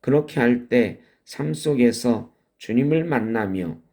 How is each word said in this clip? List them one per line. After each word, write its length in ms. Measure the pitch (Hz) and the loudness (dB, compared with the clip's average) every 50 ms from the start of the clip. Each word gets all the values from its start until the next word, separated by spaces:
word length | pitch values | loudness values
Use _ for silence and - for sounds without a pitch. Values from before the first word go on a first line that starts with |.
그렇게 400 | - - 135 147 151 151 - 147 | 0 2 2 2 2 0 -2 2
할 280 | 120 120 123 123 - - | 2 2 2 2 -2 0
때 320 | - 123 117 98 - - _ _ _ _ _ | 2 2 2 0 -2 -10 _ _ _ _ _
삶 280 | - - - 143 151 156 | -20 -10 -8 -6 -6 -6
속에서 800 | 151 - 156 147 127 120 120 113 - - 123 117 107 104 - _ _ _ _ _ | -4 -2 -2 2 4 4 2 2 2 0 0 0 0 -2 -10 _ _ _ _ _
주님을 480 | _ - - 110 123 135 147 156 160 165 | _ -8 -2 0 0 2 2 0 0 0
만나며 760 | 170 151 123 107 110 113 113 107 95 95 92 87 82 78 - _ _ | 0 -2 -2 -2 -2 -2 -2 -2 -2 -4 -4 -4 -6 -8 -12 _ _